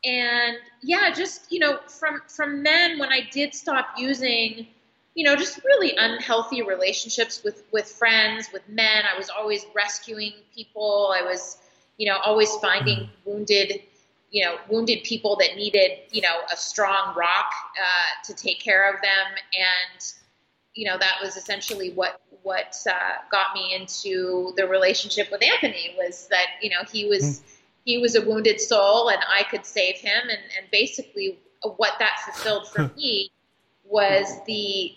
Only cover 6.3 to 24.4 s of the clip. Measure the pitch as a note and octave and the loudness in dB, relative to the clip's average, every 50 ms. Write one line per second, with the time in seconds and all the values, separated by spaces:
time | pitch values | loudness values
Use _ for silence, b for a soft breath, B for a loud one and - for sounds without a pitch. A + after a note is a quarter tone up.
6.3 | A#3 A3+ A3+ - C#4 B3 A3+ G3 F#3+ F3+ F#3 F#3+ G3 - - A3+ - - A#3 A3+ | 0 0 0 -2 -4 -6 -2 -2 -2 0 0 0 0 -2 -6 -6 -2 -2 -2 -2
7.3 | - - - G#3 G3+ - - _ - A3 G#3 - - - A#3+ A3+ A3+ A3 G#3+ G#3+ | -2 -6 -6 -6 -6 -6 -12 _ -4 -4 -4 -4 -4 0 2 4 4 4 4 2
8.3 | G#3+ A3 A3+ - - F#3+ - G3+ G#3 A3 A3+ A3 G#3+ G#3+ G#3 G3+ F#3 F#3 G3 F#3+ | 0 -4 -10 -10 -12 -14 -14 -8 -2 2 2 4 4 4 2 0 -2 -2 -6 -8
9.3 | F3+ G3+ G#3+ G#3+ G#3 G3+ G3+ - - G#3 G3+ G#3 - - - - A3 G#3+ G#3+ G#3 | -6 -6 -2 -2 -2 -4 -4 -4 -2 -2 0 0 -2 -8 -8 -10 -8 -8 -8 -8
10.3 | G#3 - _ _ _ A#3 A3 _ _ A3 G#3+ G#3+ G3+ G3+ G3+ G3 F#3+ F#3 F3+ F3+ | -8 -12 _ _ _ -20 -20 _ _ -4 -2 0 2 2 2 2 2 0 0 0
11.3 | F3+ F3+ - - - b b b b b b b b _ G#3+ G3+ G3 F#3+ - G#3 | -4 -4 -6 -12 -16 b b b b b b b b _ 0 0 0 2 2 2
12.3 | G#3+ A3 G#3+ G#3+ G#3+ G#3 - G3 F#3 G3 G#3 G#3+ G#3 G#3 G3 - - _ _ G3+ | 4 4 4 4 2 -2 0 2 2 2 2 0 0 -2 -4 -10 -14 _ _ -8
13.3 | G#3 G#3 G#3 G3+ G3+ G3 G3 - - - - b b b b b _ _ _ _ | -6 -6 0 2 4 4 4 2 -2 -8 -8 b b b b b _ _ _ _
14.3 | - G#3 F#3 F3 E3+ - - - G#3+ A3+ A#3 A3+ A#3 G#3+ - - A3+ - - G#3+ | 0 0 0 0 0 -4 -4 -2 0 0 2 2 0 0 0 -6 -6 -2 0 0
15.3 | G#3 G3+ F#3+ - - G3 G#3 G#3 - G3+ F#3+ F#3 - - - _ - - F#3 F3 | 2 4 2 2 2 -2 -6 2 4 4 4 4 2 -2 -12 _ -6 0 0 0
16.3 | E3+ E3+ - - F3 - - - - G#3+ G#3 F#3+ G3 G3 F#3+ F3+ D#3+ E3+ E3+ E3+ | 0 0 -2 -6 -6 -6 -6 -8 -2 0 0 2 2 0 0 0 -2 0 0 2
17.3 | F3+ G3 G3+ - - - - - - - G3 F3+ F3+ F3 F3 D#3+ C#3+ - - - | 2 2 0 -2 -4 -8 -10 -12 -6 -2 0 0 2 2 2 0 -2 -6 -10 -16
18.3 | G3 - - - F3 - - A3 G3 F#3+ G3 G3 G3 G3 G#3 G3 G3 G3 F#3+ F#3+ | -16 -8 -4 -4 -4 -4 0 2 4 4 4 4 2 2 0 2 2 2 0 0
19.3 | G3 F#3+ - _ - F#3 F#3+ F#3 F3+ F3+ F3+ F#3 - - - - - _ _ _ | -4 -10 -8 _ -2 0 2 2 2 0 -2 -6 -10 -14 -14 -14 -14 _ _ _
20.3 | _ _ _ _ _ _ _ _ _ A3 A3 G3+ F#3 F#3 G3 F#3+ F#3 - G3 G3 | _ _ _ _ _ _ _ _ _ -8 -4 -4 -2 0 2 0 0 0 -4 -8
21.3 | G3 G3 F#3 - G3+ G3 G3 - A3+ G3 F#3+ F3+ F3 F#3 F#3 F3+ - - _ _ | -8 -10 -8 -6 -6 -6 -6 -8 -8 -6 -8 -8 -4 -2 -2 -2 -2 -6 _ _
22.3 | - - _ F#3+ F#3 F#3 F#3 - - - - A3+ F#3 F3+ F3+ - F3+ - - - | -20 -14 _ -4 -4 -4 -4 -6 -10 -8 -4 -2 -2 -2 -2 -4 -4 -6 -6 -2
23.3 | - G3 F#3+ F#3+ - G3+ F#3 F#3 F#3 F#3 F#3+ F#3 - - - G3+ F#3+ F#3 F#3 F#3 | 0 0 0 0 -2 -6 -4 -4 -6 -6 -6 -8 -10 -8 -6 -4 -2 -2 -2 -2
24.3 | F#3 F3+ | -2 -2